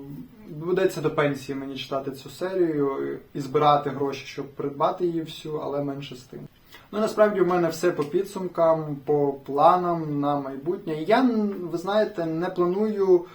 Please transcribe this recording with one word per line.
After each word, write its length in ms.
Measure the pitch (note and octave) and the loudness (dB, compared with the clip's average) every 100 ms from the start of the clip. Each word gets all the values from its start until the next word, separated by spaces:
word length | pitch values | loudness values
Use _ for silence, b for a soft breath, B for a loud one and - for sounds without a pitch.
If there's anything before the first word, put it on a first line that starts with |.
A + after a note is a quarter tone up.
| C#3 D3 - - - | -10 -16 -16 -20 -16
доведеться 520 | D3+ E3+ F#3 F#3 E3+ | -8 -2 2 2 2
до 100 | D3 | 0
пенсії 480 | D#3 C#3+ C3+ - C3+ | 2 0 0 -6 -8
мені 180 | C3+ C3+ | -8 -10
читати 340 | - C#3 C3+ | -6 -6 -4
цю 200 | - - | -10 -14
серію 880 | - F3+ F#3+ E3 D3+ C#3 C#3 C#3 C#3 - | -8 -4 0 2 2 0 0 -4 -6 -8
і 60 | D#3+ | -10
збирати 500 | C3+ D3 D3 C#3+ C#3+ | -2 4 6 4 2
гроші, 360 | B2+ C#3 C3+ - | -4 -4 -4 -10
щоб 200 | - C#3 | -12 -10
придбати 600 | - C#3+ C#3 E3+ F3+ F3 | -8 -8 0 -2 0 -2
її 140 | E3 | -2
всю, 360 | D#3 - D#3 D3+ | -6 -10 -10 -8
але 280 | C#3 C#3 | -4 -4
менше 320 | C#3+ C#3 C#3 C3+ | -4 -6 -10 -14
з 40 | |
тим. 200 | - D3 D3 B B B B | -16 -16 -18 B B B B
Ну, 80 | G3+ | -4
насправді, 400 | A3 - G#3+ G3 | -2 4 4 4
в 80 | F3 | 2
мене 200 | F3+ E3 | 2 0
все 220 | - F3+ | 0 0
по 140 | D#3 | 0
підсумкам, 920 | C#3+ F3+ G3 G3 F3+ E3+ E3 D#3+ D3+ C#3+ | 0 -2 -2 -6 -6 2 4 2 -2 -6
по 280 | D3 D3 C#3+ | 0 2 2
планам 880 | C3+ - C#3 D#3+ F3+ F3 E3 D#3 C#3+ | -2 -4 4 6 6 2 -2 -2 -2
на 200 | C#3+ C#3+ | 0 -2
майбутнє. 600 | C3+ C#3 D3 G3+ - D#3 | -4 -6 -6 -4 -4 -4
Я, 200 | D#3+ A#3 B3+ G#3+ G#3 G3 | 2 4 4 2 0 -2
ви 180 | F3 E3 | -6 -4
знаєте, 480 | F#3+ G#3 G#3 - E3 | 0 2 2 -2 -4
не 240 | D#3+ F3+ | -2 -2
планую 760 | F3+ F3 F#3+ A3 G3+ F#3+ F3+ F3 | 0 0 2 0 2 6 6 4